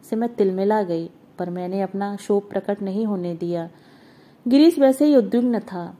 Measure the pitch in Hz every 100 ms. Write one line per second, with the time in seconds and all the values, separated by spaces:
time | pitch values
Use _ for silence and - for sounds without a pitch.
0 | - 220 240 233 196 185 196 214 190 165
1 | 165 _ _ - 175 175 180 190 190 196
2 | 202 202 - 202 202 190 190 202 196 190
3 | 220 196 175 170 170 170 165 - _ -
4 | - - _ _ - 269 320 349 269 262
5 | 302 277 196 240 247 226 - 185 175 175